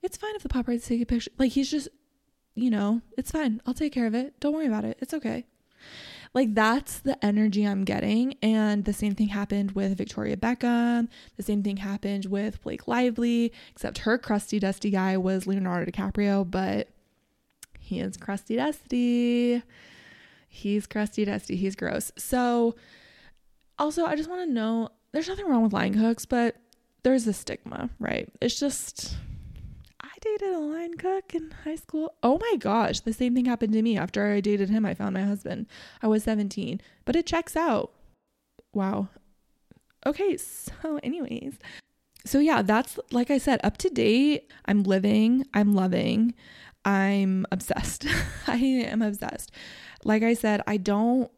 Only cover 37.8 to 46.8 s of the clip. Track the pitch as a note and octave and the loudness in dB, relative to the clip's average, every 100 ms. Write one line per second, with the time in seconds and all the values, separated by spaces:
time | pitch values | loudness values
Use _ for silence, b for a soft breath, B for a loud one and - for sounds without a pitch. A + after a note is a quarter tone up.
37.8 | - _ - _ _ _ _ _ _ G#3 | -2 _ -20 _ _ _ _ _ _ -4
38.8 | F#3+ G3+ G3 - _ _ _ _ _ - | -2 -2 -6 -8 _ _ _ _ _ -20
39.8 | _ _ - D4 G4 D#4+ - - - - | _ _ -4 0 0 0 -6 -14 -14 -10
40.8 | D#4+ D4 - E4 D4 - - C#4 B B | -6 -4 -4 -6 -6 -8 -10 -14 B B
41.8 | B _ _ _ - C#4 D4+ D4+ G3 G#3+ | B _ _ _ 0 4 4 4 4 2
42.8 | - - - A#3+ - C#4 - B3+ - - | 2 -6 -2 0 2 2 4 2 2 0
43.8 | F#4+ C4+ A3+ A3+ C#4+ D4 - B - G3+ | -2 2 4 6 4 2 -2 B 0 2
44.8 | G3 F#3+ G3 G#3+ A3 B3+ C4 G3+ G#3 G3+ | 4 4 4 4 6 4 2 2 4 4
45.8 | F#3 F3+ - G#3 A#3 A#3 B B B _ | 4 2 2 2 2 0 B B B _